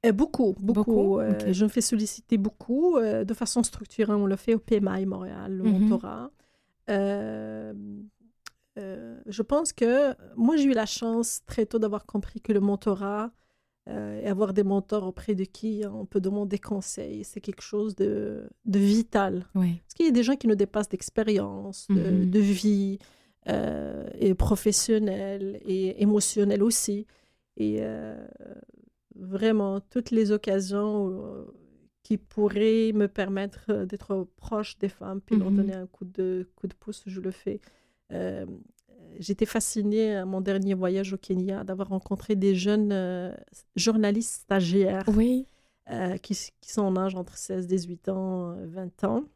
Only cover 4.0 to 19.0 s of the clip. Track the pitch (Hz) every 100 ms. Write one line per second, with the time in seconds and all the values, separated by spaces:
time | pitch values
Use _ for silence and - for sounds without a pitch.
4 | 214 208 196 196 - 226 - 214 196 190
5 | 190 190 190 196 196 190 214 190 214 233
6 | 226 220 254 _ _ _ _ _ - 202
7 | 196 202 220 220 214 214 214 208 202 202
8 | 208 _ 226 _ - _ _ - 190 190
9 | 233 240 - 202 214 285 320 - 233 254
10 | 285 - - - 233 320 277 240 214 -
11 | 226 226 233 - - - 214 226 214 202
12 | - 208 - - - 202 202 196 - 190
13 | 202 208 226 _ _ _ _ _ - 214
14 | 208 214 220 190 208 190 196 196 196 214
15 | 185 - - 196 190 - 220 214 208 214
16 | 196 202 185 202 202 196 - 202 - -
17 | - 208 202 208 - 190 - 208 214 196
18 | 202 208 208 214 - _ 226 196 202 214